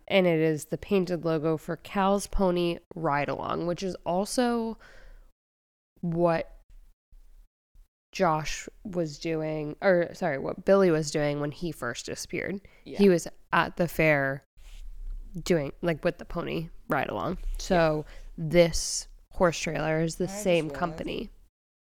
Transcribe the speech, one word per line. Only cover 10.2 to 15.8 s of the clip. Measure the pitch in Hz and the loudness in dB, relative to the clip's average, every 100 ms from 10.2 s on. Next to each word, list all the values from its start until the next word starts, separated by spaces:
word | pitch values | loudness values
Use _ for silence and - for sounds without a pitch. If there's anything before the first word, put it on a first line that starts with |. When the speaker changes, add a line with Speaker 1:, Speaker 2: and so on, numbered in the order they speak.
| 175 139 | -2 -2
Speaker 1:
what | 156 - 185 | -4 -2 4
Billy | 196 185 | 6 6
was | 156 147 | 4 2
doing | 156 147 147 | 0 0 0
when | 147 | -4
he | 139 175 | -6 -8
first | 147 120 - - | -6 -8 -8 -10
disappeared. | - - - - 196 - - | -10 -8 -6 -6 -8 -12 -20
He | - 135 | -8 4
Speaker 2:
Yeah. | 196 | 6
Speaker 1:
was | 175 - - - | 6 0 -14 -2
at | 175 160 - | 0 0 0
the | 170 | -2
fair | - 160 147 135 139 _ - - - - - - - - 170 | 2 4 4 2 -4 _ -20 -18 -14 -12 -10 -10 -10 -10 -8
doing, | - 170 139 - | 0 2 0 -4